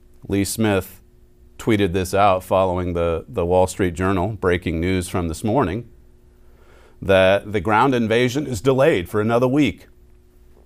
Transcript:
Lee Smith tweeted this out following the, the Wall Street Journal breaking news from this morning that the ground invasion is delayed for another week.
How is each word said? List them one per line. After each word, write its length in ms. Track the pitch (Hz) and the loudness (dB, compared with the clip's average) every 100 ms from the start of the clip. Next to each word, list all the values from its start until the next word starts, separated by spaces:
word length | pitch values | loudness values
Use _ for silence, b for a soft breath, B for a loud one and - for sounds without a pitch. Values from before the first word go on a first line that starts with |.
| - - 101 | -20 -20 -4
Lee 180 | 98 | -2
Smith 560 | 98 - 107 98 - - - _ _ _ - - | -2 0 0 0 -2 -16 -20 _ _ _ -20 -10
tweeted 340 | - 107 98 | 0 2 2
this 200 | 92 90 | 0 -2
out 300 | 98 101 92 | 2 4 2
following 520 | - 95 95 90 90 | 0 0 2 0 -2
the, 300 | 85 85 82 - | -2 -2 -2 -4
the 180 | 92 87 | -4 0
Wall 200 | 92 92 | 2 2
Street 280 | - 92 | 0 -2
Journal 340 | 82 92 98 95 | 0 -2 0 -2
breaking 520 | 107 92 90 - 82 | -2 0 0 -2 -2
news 280 | 87 92 90 | -2 -2 -2
from 200 | 98 85 | -4 -6
this 160 | 78 | -4
morning 440 | 110 131 95 104 - - - - - b b b b b b b | -2 0 -2 -4 -10 -20 -20 -20 -20 b b b b b b b
that 520 | 87 95 95 101 104 | 0 4 4 2 0
the 80 | 101 | -6
ground 340 | 87 107 139 | 0 2 2
invasion 520 | 123 110 117 127 131 139 | 0 0 0 0 -2 -6
is 140 | 113 | -4
delayed 480 | 135 131 147 110 85 | 0 2 2 2 -2
for 120 | 107 | -2
another 280 | 107 117 127 | 0 2 2
week. 380 | 143 127 - - - - - _ _ - - | 2 0 -2 -18 -20 -20 -20 _ _ -20 -20